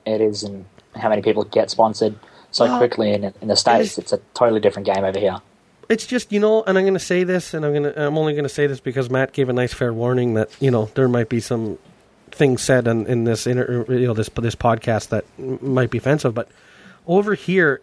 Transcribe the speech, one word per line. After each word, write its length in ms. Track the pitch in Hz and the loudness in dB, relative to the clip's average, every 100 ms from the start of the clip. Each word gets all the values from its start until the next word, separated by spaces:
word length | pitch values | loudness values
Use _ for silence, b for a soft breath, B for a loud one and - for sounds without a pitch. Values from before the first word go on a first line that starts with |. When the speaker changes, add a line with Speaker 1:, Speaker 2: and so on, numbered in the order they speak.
Speaker 1:
it 160 | - 110 | -4 0
is 220 | 110 104 | 0 0
and 240 | 104 98 95 _ _ | -8 -12 -16 _ _
how 140 | - 113 | -4 0
many 140 | 107 | 0
people 220 | 104 107 | 0 0
get 260 | 104 113 - | 0 -2 -2
sponsored 440 | - 113 107 110 104 B B B | 2 2 2 -2 -4 B B B
so 160 | - 117 | 0 2
Speaker 2:
Well, 100 | 240 | 4
Speaker 1:
quickly 340 | 120 - 107 | 0 0 0
in, 100 | 104 101 - | 0 -4 -8
in 80 | 110 | -2
the 60 | |
Speaker 2:
it 20 | 101 | 0
Speaker 1:
States. 360 | - 117 110 | 4 2 2
Speaker 2:
is 60 | - | -4
Speaker 1:
It's 140 | - | -4
a 60 | 104 - | -6 -6
totally 260 | - 120 110 | 0 2 4
different 240 | 101 101 | 0 0
game 180 | 101 95 | -2 0
over 160 | 98 95 | 0 0
here. 220 | 101 90 - _ _ _ - | -2 -2 -12 _ _ _ -4
Speaker 2:
It's 160 | 220 - | -4 -2
just, 240 | 254 - | -6 -2
you 80 | 208 | 0
know, 220 | 214 220 | 2 2
and 120 | 220 190 | 2 2
I'm 80 | |
gonna 140 | 190 190 | 2 0
say 260 | - 180 | 0 0
this, 300 | 180 185 - | 2 -2 -4
and 100 | 160 | -4
I'm 80 | 151 | -2
gonna, 200 | 147 147 151 | 0 -2 -2
I'm 220 | 147 156 | -2 0
only 160 | 156 147 | 0 -2
gonna 120 | 139 | -4
say 160 | - 147 | 0 0
this 140 | 131 | 0
because 280 | - 127 120 | -4 -4 -2
Matt 240 | 131 131 | 0 -2
gave 160 | - 127 | 0 0
a 40 | |
nice 200 | 123 123 | 0 -2
fair 200 | - 127 | -2 -2
warning 400 | 113 120 127 123 | 0 0 2 2
that, 160 | 110 107 - | 2 0 0
you 100 | 139 | 0
know, 200 | 120 107 | 2 0
there 140 | - 131 | 0 2
might 200 | 120 113 | 2 0
be 100 | 120 | -2
some 380 | - 120 110 87 - _ _ _ _ | -2 -4 -4 -8 -14 _ _ _ _
things 300 | - 143 123 | 0 2 2
said 240 | - 131 120 | 2 2 2
in, 200 | 113 110 | 0 0
in 180 | 120 | 0
this 220 | 117 110 120 | 0 0 0
inter-, 400 | 123 123 123 117 | -2 -2 -4 -2
you 180 | 127 123 | 0 0
know, 80 | |
this, 140 | 110 107 | 0 -4
this 260 | - 117 | -2 -4
podcast 540 | - 120 113 - 110 - | 0 0 0 0 -4 -2
that 160 | 110 - - | -6 -6 -12
m-, 200 | 131 131 | -8 -6
might 280 | 135 131 120 | -2 0 0
be 80 | 113 | -2
offensive, 360 | 131 151 135 | 0 0 0
but 140 | 110 - B B B B B - | -4 -8 B B B B B 0
over 280 | 180 208 | 0 2
here, 460 | 190 - 185 160 131 | -2 0 2 2 2